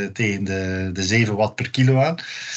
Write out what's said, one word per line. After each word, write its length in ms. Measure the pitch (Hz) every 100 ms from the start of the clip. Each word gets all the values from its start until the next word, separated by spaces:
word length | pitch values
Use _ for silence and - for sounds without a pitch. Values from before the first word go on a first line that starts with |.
| 98
tegen 320 | 98 110 98
de, 460 | 98 95 95 95 95
de 100 | 92
zeven 340 | 92 113 117 104
watt 180 | 107
per 160 | - -
kilo 300 | - 131 131
aan. 160 | 143 170 - - -